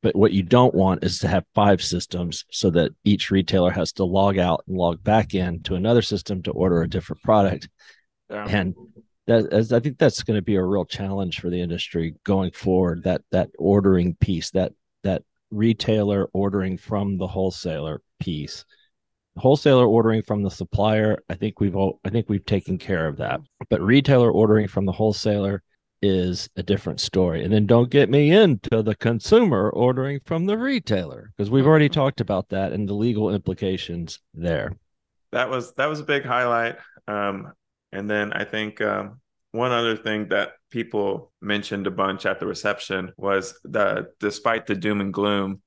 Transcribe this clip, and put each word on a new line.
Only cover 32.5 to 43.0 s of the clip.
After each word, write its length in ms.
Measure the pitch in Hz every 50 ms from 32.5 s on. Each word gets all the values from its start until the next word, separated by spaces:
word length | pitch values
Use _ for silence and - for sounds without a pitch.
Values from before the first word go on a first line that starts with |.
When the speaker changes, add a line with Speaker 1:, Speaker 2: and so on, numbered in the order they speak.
Speaker 1:
that 220 | - 95 95 -
and 160 | - 101 104 95
the 60 | 101
legal 400 | 104 110 123 117 104 107 95 104
implications 840 | 101 - - 95 - - 95 95 92 - - 85 87 85 82 - - _ _ _
there. 420 | 78 85 87 82 76 - - 95 _ _ _ _ _ _ _ _ _ _ _
Speaker 2:
That 180 | - 120 127 113
was, 240 | 131 127 120 - _
that 120 | - 131
was 140 | 151 156 151
a 40 | 147
big 200 | 151 143 139 139
highlight. 520 | 127 123 123 127 123 120 117 117 117 117 - - - _ _ _ -
Um, 440 | 104 104 101 101 98 95 - - - _ _ _ _ _ _ _
and 180 | - 98 101 104
then 240 | 107 104 104 104
I 120 | - - 101
think, 360 | - - 110 107 107 104 -
um, 400 | 107 104 101 101 101 101 107 127 _ _ _ _ _ _
one 200 | - 113 123 127
other 240 | 123 117 117 117 113
thing 320 | 107 - 110 107 107 107 95
that 240 | 104 101 101 - - _ _ _
people 640 | - 117 113 113 - 107 101 98 98 - - _ _ _
mentioned 460 | - 101 104 104 101 - 107 101 95
a 40 | 98
bunch 360 | 92 92 95 95 95 95 -
at 140 | 98 95 -
the 60 | -
reception 640 | 87 90 - - 104 101 - - - 95 95